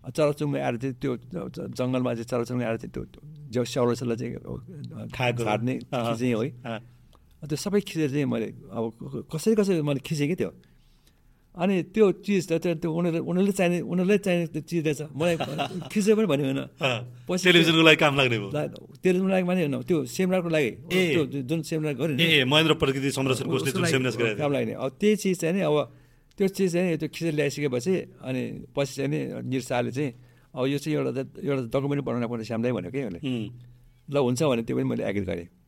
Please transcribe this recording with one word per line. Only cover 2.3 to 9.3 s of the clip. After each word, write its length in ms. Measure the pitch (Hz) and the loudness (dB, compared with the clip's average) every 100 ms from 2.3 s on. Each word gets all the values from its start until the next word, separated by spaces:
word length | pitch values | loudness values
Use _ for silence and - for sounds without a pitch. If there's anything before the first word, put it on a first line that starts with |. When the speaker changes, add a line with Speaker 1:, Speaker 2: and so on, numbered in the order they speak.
| 123 117 123 117 | -4 -2 -2 -2
Speaker 1:
आएर 120 | 113 | -4
चाहिँ 140 | - | -6
त्यो, 140 | - - | -10 -12
त्यो 440 | - 147 156 147 | -16 -20 -18 -6
ज्याउ 140 | 120 120 | -4 -2
स्याउला 280 | - 123 | 2 2
स्याउला 220 | 117 123 117 | 2 -2 -4
चाहिँ, 200 | 127 - | -4 -8
अ, 720 | - 120 117 160 123 113 113 | -10 -12 -12 -14 -12 -12 -12
Speaker 2:
खाएको। 300 | - 123 120 | -2 0 0
Speaker 1:
झार्ने 360 | 110 104 120 127 - | 0 0 0 -4 -4
Speaker 2:
अँ। 200 | 131 117 | -4 -2
Speaker 1:
खिचेँ 300 | 113 127 113 | 0 0 0
है। 60 | 131 | -2
Speaker 2:
अँ। 300 | - 120 110 - - - - _ - | -6 -10 -10 -12 -20 -20 -20 _ -18
Speaker 1:
अ, 40 | 143 | -8
त्यो 80 | 147 | -6
सबै 260 | 208 202 | 0 0
खिचेर 280 | 196 160 151 | 0 -2 0
चाहिँ 160 | 143 135 | 0 0
मैले 200 | 117 104 | 0 -4
अब 480 | - - 110 113 - | -8 -10 -4 -6 -6
क-, 0 | |
क-, 320 | - 135 - | -10 -10 -8